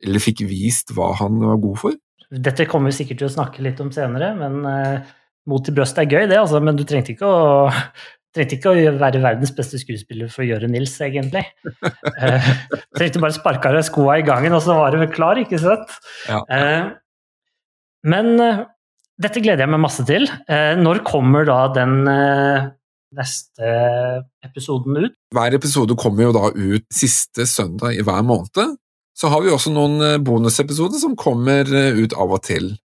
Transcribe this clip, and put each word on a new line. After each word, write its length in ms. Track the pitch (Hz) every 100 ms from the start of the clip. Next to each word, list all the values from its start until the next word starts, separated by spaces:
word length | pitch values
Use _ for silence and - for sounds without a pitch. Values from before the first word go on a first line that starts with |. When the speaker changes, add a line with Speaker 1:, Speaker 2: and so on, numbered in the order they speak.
Speaker 1:
eller 200 | 98 101
fikk 220 | 104 110 101
vist 460 | 95 104 120 -
hva 200 | - 90 95
han 220 | 101 113
var 160 | 110 110
god 200 | 104 101
for. 140 | 208 302 _ _ _
Speaker 2:
Dette 320 | 135 127 131 156
kommer 260 | 156 135
vi 120 | 139
sikkert 140 | 139 123
til 80 | 139
å 60 |
snakke 260 | 139 135 -
litt 200 | 135 127
om 100 | 139
senere, 440 | 135 135 120 175 214
men, 260 | 143 139
eh, 380 | 143 135 135 135 135 _ _ _ -
mot 200 | 135 135
i 40 |
brøstet 340 | 143 131 156 151
er 40 |
gøy 140 | 143 208
det, 80 | 190
altså, 240 | 202 151
men 140 | 151 147
du 80 |
trengte 260 | 143 143 131
ikke 140 | 113 202
å, 420 | 185 156 143 139 123 - -
<laughs> 340 | - - _
trengte 220 | 160 131 131
ikke 140 | 196
å 280 | 185 156 139
være 220 | 139 131
verdens 300 | 131 113 135
beste 260 | - 131 135
skuespiller 480 | - 110 - 113 117
for 120 | 113
å 40 | 127
gjøre 240 | 110 117
Nils, 240 | 120 135 -
egentlig. 440 | 147 139 135 185 185 _
Speaker 1:
<laughs> 180 | 165 - 180 - - 143
Speaker 2:
Eh, 260 | 131 127 127 131 - - -
trengte 240 | - 170 156
bare 160 | 156
sparke 320 | 156 - 131 135
av 80 |
deg 100 | 147
skoa 360 | 156 - 139 151
i 20 |
gangen, 320 | 151 127 151
og 80 | 170
så 140 | 156 165
var 140 | 147
du 80 | 151 160
klar, 260 | 160 165 220
ikke 220 | 233 175
sant? 320 | 165 214 220 - - - -
Speaker 1:
Ja. 100 | 107 -
Speaker 2:
Eh, 440 | 131 143 156 190 220 _ _ _ _ _ _ _ _ _ _
men, 360 | 156 175 226 233
eh, 220 | 233 208 233 _ _ _ _ _
dette 200 | 202 220
gleder 220 | 220 170 135
jeg 40 |
meg 120 | 156
masse 220 | 156 - 120
til. 180 | 160 269 - -
Eh, 260 | 151 151
når 280 | 170 165 185
kommer 400 | - 151 127 143 151
da 200 | 127 131
den, 320 | 135 127 135 139
eh, 640 | 139 139 139 139 139 135 - _ _ _
neste 600 | 139 131 - - _ 113 117 120 120 123 127 131 _
episoden 540 | 135 139 131 135 127 147
ut? 80 | 214 _ _
Speaker 1:
Hver 200 | 120 117
episode 400 | 135 147 143 113 117
kommer 280 | 117 101
jo 80 | 120
da 160 | 113 101
ut 380 | - 98 104 -
siste 520 | - 131 - - - 123
søndag 480 | - 95 90 120 107
i 40 |
hver 200 | 104 98
måned. 520 | 117 113 90 - 240 294 _ _ _ -
Så 120 | 160
har 140 | 151
vi 80 | 185
også 200 | 151 156
noen, 300 | 151 147 151
eh, 160 | 151 147
bonusepisoder 800 | 139 117 117 113 143 143 170 285
som 160 | 302
kommer, 480 | 254 - 120 123 139 139
eh, 240 | 139 135
ut 220 | 113 110
av 180 | - 92
og 100 | 95
til. 360 | - 87 90 104